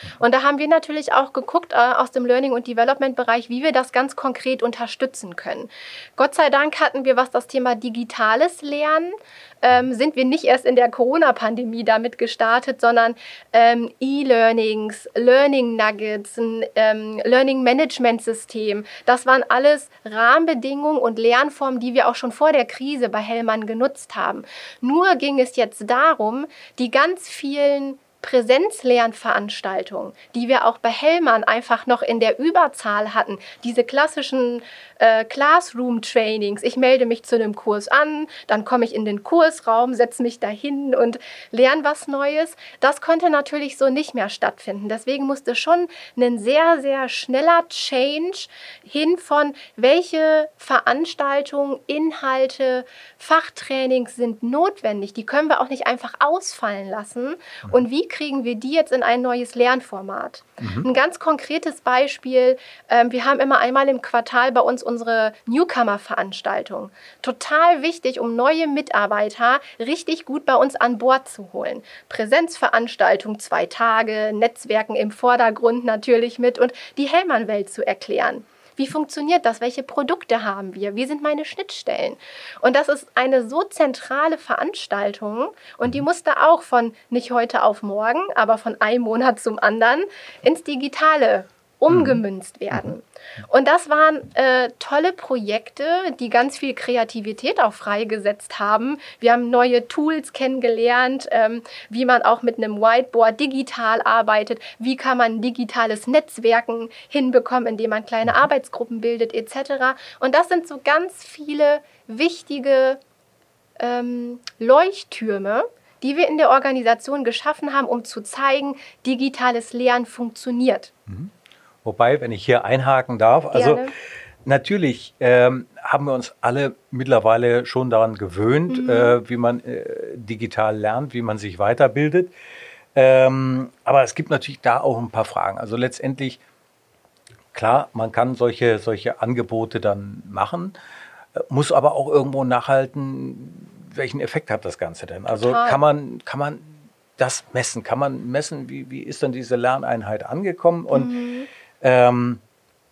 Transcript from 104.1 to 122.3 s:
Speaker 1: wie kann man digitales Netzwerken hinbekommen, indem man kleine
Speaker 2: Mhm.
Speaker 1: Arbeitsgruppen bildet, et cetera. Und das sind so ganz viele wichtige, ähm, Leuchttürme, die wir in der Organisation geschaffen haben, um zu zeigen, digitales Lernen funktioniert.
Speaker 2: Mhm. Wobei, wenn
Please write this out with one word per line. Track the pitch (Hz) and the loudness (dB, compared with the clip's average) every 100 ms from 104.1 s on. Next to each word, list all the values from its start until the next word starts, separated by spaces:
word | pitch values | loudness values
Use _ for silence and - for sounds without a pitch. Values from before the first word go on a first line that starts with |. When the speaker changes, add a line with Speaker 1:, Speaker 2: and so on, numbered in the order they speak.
| 226 214 214 214 233 - - | 2 2 0 0 -6 -10 -8
Speaker 1:
wie | 233 262 | -4 -2
kann | 269 247 | -2 0
man | 233 226 | 0 0
digitales | 247 240 226 254 226 214 247 | -4 -4 -6 -2 -2 -2 0
Netzwerken | 302 302 - 226 226 233 233 226 - - | 0 0 -2 2 2 0 -6 -10 -16 -6
hinbekommen, | 294 254 247 - 254 233 | -2 2 2 2 0 -2
indem | 220 226 | -2 -2
man | 214 214 | -4 -4
kleine | 226 226 | -2 2
Speaker 2:
Mhm. | - | 2
Speaker 1:
Arbeitsgruppen | 285 285 - - 233 226 | 4 2 -2 -10 -8 -4
bildet, | 233 233 226 | -4 -2 -2
et | 226 226 | -4 -8
cetera. | 262 269 269 254 262 - - | -8 -6 -2 -2 -2 -10 -4
Und | 262 | 2
das | 262 349 | 2 2
sind | 359 339 | 0 -2
so | 285 | -4
ganz | 285 311 370 - | 0 2 0 -8
viele | - - 294 294 294 294 - _ - | -20 -14 -8 2 2 2 -2 _ -14
wichtige, | 220 339 339 - 285 269 262 262 269 _ _ _ _ _ _ _ - | -2 -2 -2 -8 -4 2 4 4 0 _ _ _ _ _ _ _ -8
ähm, | 240 247 240 240 240 247 - - | -4 -4 -4 -6 -8 -12 -18 -4
Leuchttürme, | 226 277 370 392 - - 220 202 196 226 480 - _ _ | 4 6 4 -2 -14 -8 -4 -4 -2 -2 -4 -10 _ _
die | 262 285 | -4 0
wir | 349 | 2
in | 302 | 4
der | 302 | 6
Organisation | 269 269 262 226 233 - 285 | 6 2 0 0 0 -2 -4
geschaffen | 233 226 302 302 294 | -2 -2 -4 -4 -2
haben, | 269 262 | -2 -2
um | 240 | -4
zu | 226 - | -6 -14
zeigen, | 208 - 277 277 277 269 - _ | -12 -4 0 0 -2 -10 -16 _
digitales | 247 247 269 262 247 233 233 | -4 -2 -2 0 -2 -2 -6
Lernen | 240 247 247 233 | -2 0 0 -2
funktioniert. | - 240 226 - 240 254 190 - _ | -8 -10 -8 -6 0 2 0 -4 _
Speaker 2:
Mhm. | - 95 190 - _ _ _ _ | -16 -14 -14 -16 _ _ _ _
Wobei, | 113 101 120 147 | -6 2 2 2
wenn | 123 | -2